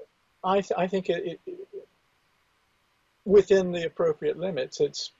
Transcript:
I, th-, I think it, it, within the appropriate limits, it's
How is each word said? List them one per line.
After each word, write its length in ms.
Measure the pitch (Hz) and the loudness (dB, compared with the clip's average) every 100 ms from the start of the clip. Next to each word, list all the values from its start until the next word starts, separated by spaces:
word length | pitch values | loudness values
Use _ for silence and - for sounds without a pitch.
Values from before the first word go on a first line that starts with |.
| - _ _ _ | -18 _ _ _
I, 180 | 185 196 | 0 0
th-, 160 | 190 - | 0 -2
I 100 | 185 | 0
think 220 | 190 185 | -2 -2
it, 300 | 170 175 165 - | -4 -4 -10 -14
it, 140 | - 392 392 - _ _ _ _ _ _ _ _ _ _ _ _ _ 214 | -16 -14 -16 -18 _ _ _ _ _ _ _ _ _ _ _ _ _ 6
within 480 | 202 190 190 180 | 6 8 4 4
the 120 | 175 165 | -2 -6
appropriate 540 | - 170 453 147 151 | -2 -2 0 -4 -4
limits, 400 | 185 151 131 - | -6 -4 -8 -2
it's 320 | 143 - - | -2 -2 -12